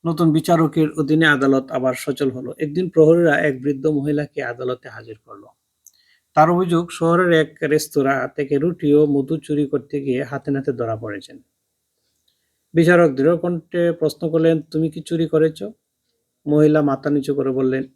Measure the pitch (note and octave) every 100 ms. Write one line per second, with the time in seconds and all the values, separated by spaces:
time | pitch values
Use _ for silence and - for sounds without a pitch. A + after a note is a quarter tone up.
0 | E3 D#3+ E3 D#3 D#3+ E3 D#3+ E3 D#3 D3+
1 | C#3+ D#3 D#3+ C#3 C3+ C3+ C3 C3 C3 A#2
2 | - C3 C#3 B2+ - - D#3 D3+ F3+ -
3 | D#3 E3+ E3+ C#3+ D#3 C3 C3+ C3+ D3+ D3
4 | C#3+ D3 D3 - B2 A#2+ B2+ B2+ B2+ A2+
5 | A2+ A2 _ G#2 - _ _ _ _ _
6 | _ _ _ - D#3+ F3 F#3 E3 E3+ -
7 | E3 E3+ F3+ D#3+ D#3 - D3 D3+ - D3
8 | C3+ C3+ B2+ - C3+ C#3 D#3+ - D3 D3
9 | D3 C#3 C3+ D#3+ - D3 C#3 C3+ B2 C#3+
10 | C#3 B2+ - C#3 - C#3 C3+ B2 A2+ A2
11 | A2 G#2 - - _ _ _ _ _ _
12 | _ _ _ _ _ _ _ D#3+ E3 F3+
13 | E3+ C3 C#3+ E3+ F3 E3+ _ F3 F3 E3+
14 | D#3 - E3 D#3+ E3 E3 D#3 D#3 D#3+ D#3+
15 | D#3 E3 D#3+ D#3+ D#3 D#3 G3+ - _ _
16 | _ _ _ _ - D3+ D3+ D3+ D3 C3+
17 | D3+ D3 C#3 C#3 C3 C3 C3 C3 -